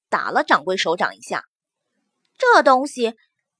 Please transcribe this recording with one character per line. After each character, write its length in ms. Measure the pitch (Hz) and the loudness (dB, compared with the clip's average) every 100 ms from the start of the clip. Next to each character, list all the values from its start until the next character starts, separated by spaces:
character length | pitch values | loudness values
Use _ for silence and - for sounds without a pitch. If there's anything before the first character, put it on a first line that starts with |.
| _ | _
打 200 | 220 - | -6 -4
了 140 | 294 | -4
掌 200 | 302 202 | 0 -2
柜 140 | 151 185 | -2 -4
手 180 | 170 175 | -4 -2
掌 200 | 143 147 | -4 -6
一 60 | |
下。 240 | - - - _ _ _ _ _ _ _ _ - | -10 -10 -10 _ _ _ _ _ _ _ _ -2
“这 240 | 494 427 | 4 4
东 240 | 277 262 294 | 6 2 0
西 300 | 247 226 - _ _ _ | -4 -6 -6 _ _ _